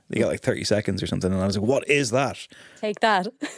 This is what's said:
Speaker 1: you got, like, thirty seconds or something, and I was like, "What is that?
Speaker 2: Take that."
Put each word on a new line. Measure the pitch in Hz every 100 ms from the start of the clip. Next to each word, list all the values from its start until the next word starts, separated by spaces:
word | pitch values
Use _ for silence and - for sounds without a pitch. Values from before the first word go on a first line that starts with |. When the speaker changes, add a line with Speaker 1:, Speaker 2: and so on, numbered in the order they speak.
| -
Speaker 1:
you | -
got, | 104
like, | 76
thirty | - 104
seconds | - 107 113 92
or | 90
something, | 95 92
and | 95
I | 98
was | 98
like, | 107
"What | 135 -
is | 143 123
that? | 123 139 143 - - - -
Speaker 2:
Take | 214 196
that." | 226 196 190 - 294